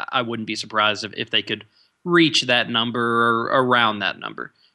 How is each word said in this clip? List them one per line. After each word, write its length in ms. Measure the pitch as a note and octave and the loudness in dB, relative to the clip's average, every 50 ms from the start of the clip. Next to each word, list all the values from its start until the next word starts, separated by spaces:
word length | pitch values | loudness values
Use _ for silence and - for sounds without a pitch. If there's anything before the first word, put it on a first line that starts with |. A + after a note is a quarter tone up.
| - - | -8 -4
I 120 | - B2+ | -4 -2
wouldn't 260 | A#2+ A2+ A#2 A2+ A2 | -2 -2 -4 -6 -6
be 80 | G#2+ G#2+ | -6 -6
surprised 480 | - G#2 G#2 A2 G#2+ G#2 G#2+ G#2 G2+ A2 | -8 -8 -4 0 2 2 2 2 0 -6
if, 100 | G2 - | -8 -8
if 140 | - A#2 - | -8 -6 -2
they 100 | A#2 G#2+ | -2 -4
could 240 | - - A2 G#2 - - _ _ _ _ _ _ - | -2 -2 -6 -8 -8 -16 _ _ _ _ _ _ -2
reach 380 | F3 F3 F3 E3 D3 - - C3 | 2 4 4 4 4 2 0 0
that 260 | B2+ B2 A#2+ A2+ A#2 | 2 0 0 0 0
number 320 | A#2+ A2+ A#2 A#2+ A#2 B2 | -2 -2 -2 -2 -2 -2
or 640 | A#2 A#2 A#2 A#2 A#2 A#2 A#2 A#2 A#2 - - C3+ B2+ | 0 0 2 2 2 2 2 0 0 0 2 2 4
around 360 | B2+ B2 A#2+ A#2 A2 G#2+ G2+ | 4 4 4 4 2 0 0
that 200 | G2 E2+ - - | -4 -4 -4 -6
number. 340 | - G#1+ G#1+ - A#1+ - _ _ _ _ | -10 -10 -10 -10 -12 -14 _ _ _ _